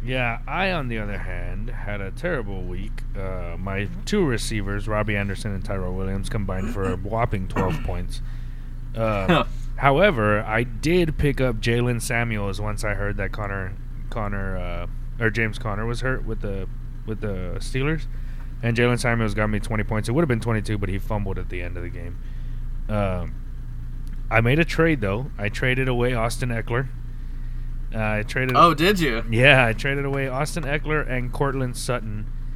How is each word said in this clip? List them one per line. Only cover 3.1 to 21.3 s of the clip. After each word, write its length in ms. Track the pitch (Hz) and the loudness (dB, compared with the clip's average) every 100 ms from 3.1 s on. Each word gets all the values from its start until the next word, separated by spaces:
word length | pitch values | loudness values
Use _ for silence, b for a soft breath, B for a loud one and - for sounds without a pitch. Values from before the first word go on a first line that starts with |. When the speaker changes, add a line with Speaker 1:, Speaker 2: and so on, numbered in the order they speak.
| 101 | -4
Speaker 1:
Uh, 380 | 95 92 85 85 | -4 -4 -4 -4
my 300 | 95 98 98 - - | -2 -2 -2 -4 0
two 180 | 208 | 2
receivers, 600 | 160 110 - 110 98 101 107 | 4 2 0 0 0 -2 0
Robbie 280 | 107 107 104 | 0 2 0
Anderson 360 | 98 95 110 | 0 -2 -4
and 80 | 98 | -4
Tyrell 300 | 98 98 92 | -2 -2 -2
Williams, 340 | 92 95 98 104 | -2 0 -2 -2
combined 440 | 113 98 92 107 | -2 -2 -2 -2
for 100 | 107 95 | 0 0
a 40 | 92 | -2
Speaker 2:
<clears throat> 0 | |
Speaker 1:
whopping 520 | 92 113 117 104 95 | -2 0 0 0 -2
twelve 340 | - 95 80 | 0 0 0
points. 360 | - 90 92 - B B B B B B - 113 | -2 -2 -4 -4 B B B B B B -6 -2
Uh, 480 | 110 104 95 160 - - | 0 2 4 2 2 -4
Speaker 2:
<laughs> 160 | - - | -4 2
Speaker 1:
however, 640 | 139 139 208 117 104 104 | 4 6 6 4 4 2
I 200 | 104 110 | 2 0
did 540 | 123 110 139 180 165 143 | 0 0 2 4 2 2
pick 200 | 147 131 | 2 2
up 160 | 127 110 | 0 2
Jaylen 440 | 120 120 123 117 | 2 2 2 0
Samuels 600 | - 117 117 107 101 95 | 0 0 0 0 -2 -2
once 200 | 107 - | -2 -2
I 120 | 107 | -2
heard 240 | 101 101 104 | 0 0 -2
that 140 | 95 | -2
Connor, 420 | 110 101 98 92 - - - - | -2 -4 -4 -4 -6 -8 -8 -6
Connor, 480 | 117 101 101 95 92 | -4 -2 -2 -2 -2
uh, 300 | 87 87 87 - - - | -2 -4 -4 -6 -6 0
or 80 | 113 | 0
James 280 | 107 113 107 | 2 0 0
Conner 260 | 113 101 | -2 -2
was 160 | 113 113 | -2 -2
hurt 240 | 131 127 | 0 -2
with 160 | - 110 | -2 -4
the, 260 | 107 98 95 - - - - | -2 -4 -4 -6 -6 -8 -6
with 140 | 107 | -4
the 360 | 107 95 107 90 | -4 -4 -4 -4
Steelers, 480 | - 131 139 160 - B B B B - | -2 0 0 0 -2 B B B B -2
and 120 | 117 | 2
Jaylen 240 | 117 120 120 | 4 4 4
Samuels 360 | 123 117 110 | 4 2 2
got 140 | 104 107 | 2 2
me 100 | 107 | 2
twenty 240 | - 110 | 0 0
points. 240 | 107 110 104 | 0 0 2
It 40 | |
would 100 | 131 | 2
have 60 | 165 | 4
been 120 | 117 | 2
twenty-two, 380 | 117 110 98 104 | 2 0 0 0
but 100 | 98 | 0
he 100 | 98 | -2
fumbled 400 | - 107 101 | 0 0 0